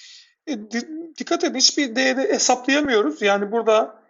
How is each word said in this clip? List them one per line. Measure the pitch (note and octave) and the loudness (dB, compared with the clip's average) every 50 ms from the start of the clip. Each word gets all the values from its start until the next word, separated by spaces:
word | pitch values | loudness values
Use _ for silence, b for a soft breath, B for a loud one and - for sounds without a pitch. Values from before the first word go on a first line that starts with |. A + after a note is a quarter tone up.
| B B B B B B B B _ | B B B B B B B B _
E, | E4 C#4+ G#3 G#3+ G#3+ | -8 -8 -8 -8 -8
di-, | A3 A#3 - D#4+ D#4 D#4 E4+ E4 D4+ | -6 -8 -6 -6 -10 -12 -12 -14 -12
dikkat | - B3 - E4 E4+ F4+ | -12 -6 -4 -2 -2 -2
edin, | D4+ A3 C4 | -2 0 2
hiçbir | - - - D#4 C#4+ A#3+ A3 | 2 2 2 0 -2 -2 0
değeri | B3+ C4 C4 C4 C4 | 0 0 0 0 0
hesaplayamıyoruz. | C4 - C#4+ A#3 - - B3+ B3 - - C4+ D4 D4 C#4 B3 G#3 G#3 - - - G#3+ | 0 0 0 0 2 2 0 0 0 0 0 2 2 2 2 2 2 0 -2 0 0
Yani | G3+ G3+ G3+ G3+ G3 G#3+ | 2 2 2 0 -2 -2
burada | A#3 A3 A3+ G#3+ A3 B3 - - - _ | 0 2 4 4 4 2 0 -6 -14 _